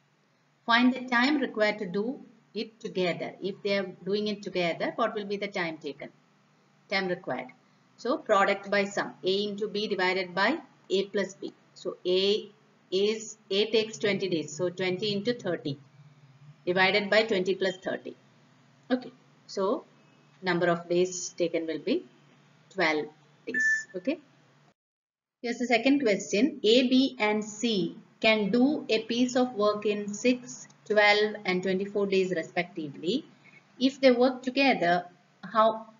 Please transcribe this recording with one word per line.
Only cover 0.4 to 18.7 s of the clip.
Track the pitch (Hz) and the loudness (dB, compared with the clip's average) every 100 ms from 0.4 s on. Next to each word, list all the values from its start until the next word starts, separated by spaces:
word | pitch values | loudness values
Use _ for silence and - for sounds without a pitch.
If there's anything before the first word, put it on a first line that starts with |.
| _ _ - | _ _ 0
Find | 233 247 | 4 4
the | 247 - | 2 -2
time | 240 254 302 | 2 2 2
required | 254 220 208 208 | -2 0 0 0
to | 202 | -4
do | 190 220 294 - _ _ | -4 -4 -6 -14 _ _
it | 202 226 _ | -10 -10 _
together. | 208 175 180 147 123 - | -8 -2 0 -2 -6 -8
If | 185 196 | -8 -6
they | 202 202 | -2 -2
are | 185 180 175 | -2 -8 -4
doing | 208 214 | -2 -2
it | 202 | -4
together, | - 185 170 160 233 - | -6 -2 -2 -2 -4 -2
what | 220 214 | -2 -2
will | 196 | -6
be | 202 | -6
the | 202 | -6
time | 202 170 156 | -4 -6 -6
taken? | 147 131 110 _ _ _ _ _ _ _ _ | -10 -12 -16 _ _ _ _ _ _ _ _
Time | 196 185 | -4 -2
required. | 175 170 123 - - _ _ _ _ | -4 -4 -8 -8 -18 _ _ _ _
So | 233 311 | -4 -4
product | - 202 196 202 202 | 2 4 4 0 0
by | 202 196 | 0 0
sum, | - 156 - | -2 -6 -6
A | 180 196 | -2 -2
into | 208 202 214 | -2 -4 -6
B | 196 214 | -4 -4
divided | 190 185 185 180 175 | -2 0 0 -2 0
by | 202 320 - _ _ | 0 0 -6 _ _
A | 190 196 | -2 0
plus | 208 185 | -2 -4
B. | - - - _ | -6 -14 -14 _
So | - 180 - 175 | -12 -10 -8 0
A | 185 196 214 220 - _ _ _ | 2 2 0 -2 -18 _ _ _
is, | 185 208 220 - - _ | 0 0 -2 -6 -18 _
A | 196 220 | -2 2
takes | 226 220 - | 2 0 -2
twenty | 208 196 190 | -2 0 -2
days. | 170 147 - | -2 -4 -4
So | 180 | -4
twenty | 175 185 185 214 | -2 -4 -2 -2
into | 202 202 | -2 -4
thirty | 240 190 165 151 135 - - - _ _ _ - - - | -4 -4 -4 -6 -8 -12 -20 -20 _ _ _ -20 -10 -2
divided | 180 190 202 202 | 2 4 2 2
by | 208 | 2
twenty | 220 196 180 185 | 4 0 0 0
plus | 190 180 | -2 -2
thirty. | - - - - _ _ _ _ _ | -6 -8 -8 -16 _ _ _ _ _